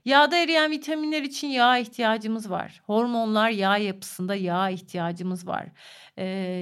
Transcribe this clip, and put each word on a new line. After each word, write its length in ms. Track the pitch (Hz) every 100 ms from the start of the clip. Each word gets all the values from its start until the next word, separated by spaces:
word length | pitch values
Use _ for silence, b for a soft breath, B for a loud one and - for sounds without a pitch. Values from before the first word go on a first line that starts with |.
| 240
Yağda 320 | 277 294 349
eriyen 340 | 330 320 311
vitaminler 500 | 302 302 311 302 311
için 260 | 277 277 294
yağa 300 | 262 240 247
ihtiyacımız 720 | 226 240 226 220 214 226 214
var. 320 | 175 - - -
Hormonlar 640 | 208 240 233 226 214 226
yağ 280 | 208 190 208
yapısında 580 | 208 190 - - 185 196
yağa 340 | 180 175 190
ihtiyacımız 800 | 185 180 180 170 175 180 180 180
var. 200 | - - B B B B -
Ee, 60 | 190 190 185 180